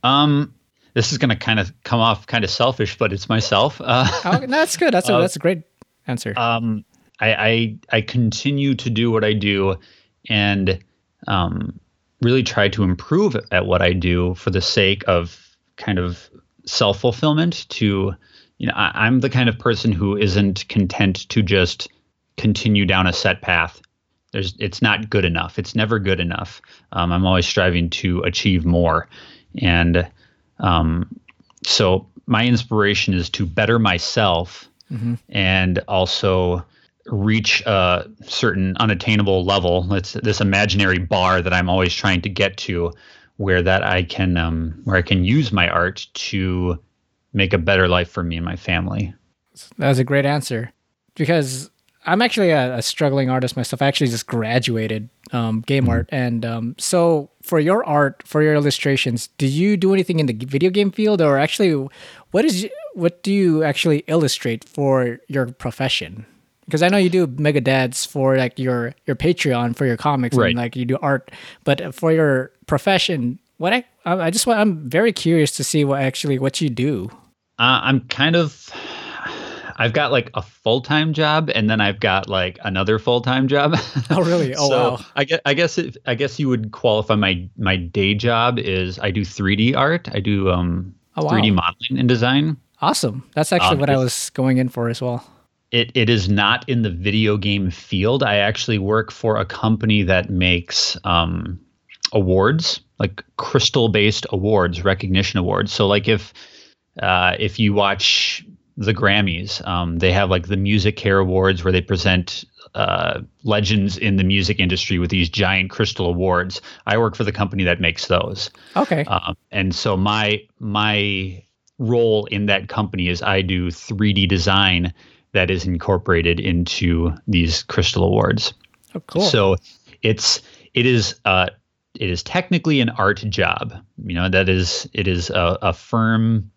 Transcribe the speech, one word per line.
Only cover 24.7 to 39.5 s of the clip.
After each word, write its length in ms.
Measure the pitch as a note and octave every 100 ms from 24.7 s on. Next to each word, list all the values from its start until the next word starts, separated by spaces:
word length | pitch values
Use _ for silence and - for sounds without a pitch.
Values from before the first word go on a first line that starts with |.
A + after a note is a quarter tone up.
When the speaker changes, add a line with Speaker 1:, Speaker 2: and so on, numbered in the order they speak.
| -
Speaker 1:
not 300 | A2 G2 G#2+
good 140 | G#2 F2+
enough. 320 | E2+ E2 -
It's 160 | -
never 240 | A2+ G#2+ A2+
good 220 | F#2+ F2+
enough. 420 | F2 F2 F2+ - _ - _
Um, 200 | - F2
I'm 140 | F2 F#2
always 200 | F#2 F2
striving 440 | - F#2 F2 E2+
to 300 | - F#2+ F2+
achieve 440 | F2+ F2+ G#2+ F2+
more. 440 | D#2+ F2 E2+ D#2+ - - - - _ -
And, 480 | F#2 E2+ E2+ E2+ F2+ _ _ _ _ _
um, 560 | G2 E2+ E2 E2 - - _ _ _ _ -
so 400 | - G2+ F#2 - - -
my 200 | A2 A#2+
inspiration 640 | A#2 A#2+ G#2+ G2+ G2+ -
is 140 | F#2 E2
to 140 | - F2+
better 320 | D#2 G#2+ A#2
myself 880 | G#2+ F2+ - - G#2 E2+ F2 - - _ _
Speaker 2:
Mm-hmm. 240 | C3+ A#2 A#2+ _
Speaker 1:
and 500 | G2+ F#2+ F#2+ F#2 F2+ -
also 800 | G2 F#2 - G2+ F#2 F2+ F2 - _ _ _ -
reach 560 | G#2+ G2+ A2 G#2 -
a 460 | A#2 G2 F2+ F2+ - -
certain 520 | - - A#2+ F#2 F#2+ F#2
unattainable 680 | A2+ F#2 - G#2+ G2+ F#2+
level. 500 | F2+